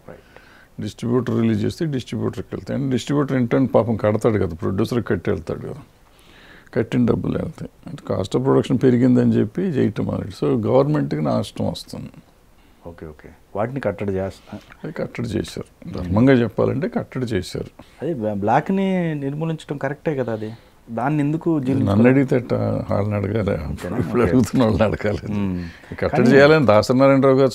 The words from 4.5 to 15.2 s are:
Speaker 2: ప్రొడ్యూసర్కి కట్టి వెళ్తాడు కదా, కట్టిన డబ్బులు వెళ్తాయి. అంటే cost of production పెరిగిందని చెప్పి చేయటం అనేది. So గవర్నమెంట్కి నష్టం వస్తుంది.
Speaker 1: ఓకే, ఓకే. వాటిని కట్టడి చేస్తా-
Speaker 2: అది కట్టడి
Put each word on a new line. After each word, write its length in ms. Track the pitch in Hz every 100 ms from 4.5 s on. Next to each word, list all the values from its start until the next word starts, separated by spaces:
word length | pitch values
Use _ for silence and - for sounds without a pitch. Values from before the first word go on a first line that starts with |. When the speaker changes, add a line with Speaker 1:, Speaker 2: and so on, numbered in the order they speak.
| 85
Speaker 2:
ప్రొడ్యూసర్కి 520 | 101 98 110 123 -
కట్టి 240 | 104 110
వెళ్తాడు 280 | 87 80 76
కదా, 160 | - - - _ _ _ - - - - -
కట్టిన 320 | - 117 131 117
డబ్బులు 320 | - - -
వెళ్తాయి. 320 | 160 - - - -
అంటే 260 | 143 -
cost 240 | 101 95 143
of 100 | 131
production 340 | 135 - 127
పెరిగిందని 500 | 135 120 127 123 120
చెప్పి 300 | 113 110 -
చేయటం 480 | 190 131 113 107 104
అనేది. 220 | 104 - - 147
So 200 | 131 107
గవర్నమెంట్కి 560 | 127 139 151 143 151
నష్టం 460 | 151 120 110 - 104
వస్తుంది. 420 | - - - - - - _ _ _ _ _ 85
Speaker 1:
ఓకే, 180 | 85 80
ఓకే. 240 | 78 - 80 _ 98
వాటిని 240 | 113 135
కట్టడి 320 | 110 95 98
చేస్తా- 480 | 95 95 - - 101 - -
Speaker 2:
అది 100 | 160
కట్టడి 340 | - - -